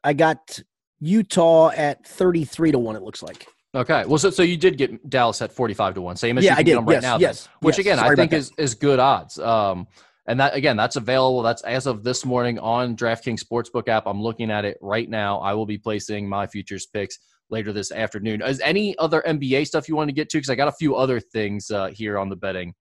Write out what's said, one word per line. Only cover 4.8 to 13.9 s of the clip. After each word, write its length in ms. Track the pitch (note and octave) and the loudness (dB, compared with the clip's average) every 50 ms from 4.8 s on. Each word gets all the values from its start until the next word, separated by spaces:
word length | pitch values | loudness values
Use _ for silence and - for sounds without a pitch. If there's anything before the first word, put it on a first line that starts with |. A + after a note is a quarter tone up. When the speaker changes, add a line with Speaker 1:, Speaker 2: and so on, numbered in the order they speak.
| C3+ - A2 - - C3+ | -2 -2 -4 -6 -8 -2
Speaker 2:
Dallas 320 | C3+ B2+ A#2+ A#2 G#2 - | 0 2 2 2 0 -2
at 100 | A#2 - | -6 -6
forty-five 420 | - - A#2+ A2 G2 - G#2 F#2+ F#2 | -4 -4 -4 -2 -2 0 -2 -2 -2
to 60 | F#2+ | -4
one. 140 | F2+ F2+ F2+ | -8 -8 -6
Same 200 | - A#2+ A#2 A#2+ | -4 -2 0 2
as 60 | C3 F#3+ | 4 4
Speaker 1:
Yeah, 80 | F#3 | 4
Speaker 2:
you 20 | - | 6
Speaker 1:
I 20 | |
Speaker 2:
can 80 | D#3 D#3 | 6 6
get 60 | E3 C#3+ | 6 4
Speaker 1:
did. 40 | |
Speaker 2:
'em 80 | A#2+ A2+ | 4 4
right 80 | A2+ - | 4 2
Speaker 1:
Yes, 80 | B2 B2+ | 2 2
Speaker 2:
now, 100 | B2+ A#2 | 2 2
then, 40 | A2 | 4
Speaker 1:
yes, 280 | F#3+ C3+ - - - - _ - | 2 2 0 -2 -12 -20 _ -2
Speaker 2:
which, 140 | - D#3+ D#3 | 0 2 2
Speaker 1:
yes. 20 | G3 | 2
Speaker 2:
again, 180 | F#3+ G3+ E3+ | 2 2 2
Speaker 1:
Sorry 120 | A#2+ A2 - | 4 4 4
Speaker 2:
I 40 | G#3 | 4
Speaker 1:
about 80 | F3+ | 4
Speaker 2:
think 100 | E3+ D#3+ | 4 4
Speaker 1:
that. 60 | E3 | 2
Speaker 2:
is, 140 | D3+ C3 - - | 0 -2 -2 -4
is 180 | - D3+ B2+ A2+ | -4 -4 -4 -2
good 240 | - C#3+ C#3+ C#3 B2+ | 0 2 2 4 6
odds. 400 | B2+ C#3 B2 F2+ E2 - - D2 | 4 4 4 2 -2 -6 -12 -6
Um, 480 | E2 A2+ A2+ A2 G#2 G2 F#2 F2+ F2 - _ _ _ _ _ _ _ | 0 0 2 2 2 0 -2 -4 -6 -12 _ _ _ _ _ _ _
and 120 | - A#2+ C3 | -2 0 2
that, 140 | C3+ C#3+ - | 2 2 2
again, 200 | C#3 C3+ C#3+ A#2+ | 0 0 0 2
that's 200 | G#2 A2+ B2 - | 2 0 0 -2
available. 440 | C#3 G#2+ A#2+ C3 C3 C3 C3 B2+ B2 | -2 -2 0 2 2 4 2 2 2
That's 200 | A2+ A#2 A#2+ - - | 0 0 -2 -2 -4
as 240 | A2 A#2+ C3 C3 | -4 -4 -4 -2
of 160 | C#3 A#2 G#2+ G#2+ | -4 -4 -4 -4
this 220 | B2 B2 - - | -4 -4 -4 -4
morning 340 | C3 B2 B2 A#2+ B2 A#2 - | -2 -2 0 0 -2 -2 -4
on 360 | - A2+ A#2 B2 B2 B2 A2+ | -4 -2 -2 -2 -2 -4 -4
DraftKings 460 | - A#2+ A2+ A2+ - - B2 A2+ G2+ - | -4 -2 -2 -2 -4 -4 -6 -8 -8 -6
Sportsbook 440 | - A#2 A#2+ A2+ - - A#2+ G#2+ | -6 -4 -4 -4 -4 -6 -4 -2
app. 180 | A#2 | 0